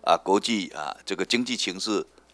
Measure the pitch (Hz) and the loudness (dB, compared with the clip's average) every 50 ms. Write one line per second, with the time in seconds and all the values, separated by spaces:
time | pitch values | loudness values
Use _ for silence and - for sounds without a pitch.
0 | - - 85 85 - 90 95 104 - 117 113 104 87 - - 76 76 69 - - | 2 2 2 4 4 4 4 4 4 2 0 0 -2 -4 -6 -8 -8 -8 -10 -10
1 | - - 98 87 92 - - 120 123 123 123 104 - 98 90 95 95 110 104 90 | -8 -6 -4 -4 0 0 0 0 0 -2 -2 -2 -2 -4 -4 -4 -2 -2 -2 -2
2 | - - _ - _ _ | -2 -4 _ -20 _ _